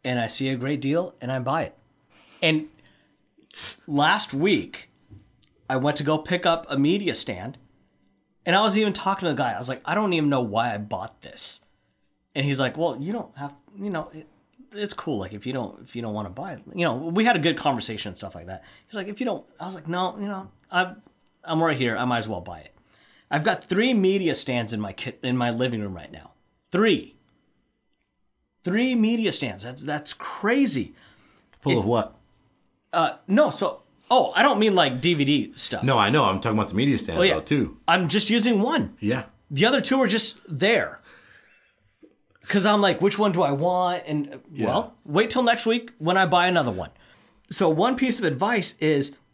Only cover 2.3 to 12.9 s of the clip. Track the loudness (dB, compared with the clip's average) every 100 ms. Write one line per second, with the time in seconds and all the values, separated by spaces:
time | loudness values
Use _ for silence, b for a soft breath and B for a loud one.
2.3 | 0 2 2 -2 -18 b b b b _
3.3 | _ _ -14 B B -4 2 4 4 0
4.3 | 0 2 2 0 -14 -20 _ _ -20 _
5.3 | _ _ _ -4 0 0 0 -2 -2 -2
6.3 | -2 0 -2 -2 0 2 2 0 -4 -6
7.3 | -8 -10 -14 _ _ _ _ _ _ _
8.3 | _ 0 2 2 2 0 -2 -4 -2 -2
9.3 | -2 -2 -4 -8 -8 -4 -2 0 2 2
10.3 | 0 0 0 -2 -4 -6 -8 -8 _ -16
11.3 | -6 -4 -4 _ _ _ _ _ _ _
12.3 | -2 -2 0 -2 0 -4